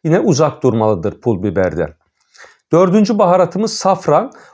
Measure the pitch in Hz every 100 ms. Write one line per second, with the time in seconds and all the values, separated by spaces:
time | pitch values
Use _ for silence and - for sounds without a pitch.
0 | 160 180 233 139 156 - 127 113 110 98
1 | 98 - 123 95 101 92 92 87 78 -
2 | _ _ _ - - _ _ 160 185 208
3 | 208 214 185 185 175 185 220 - 190 185
4 | - 151 247 - -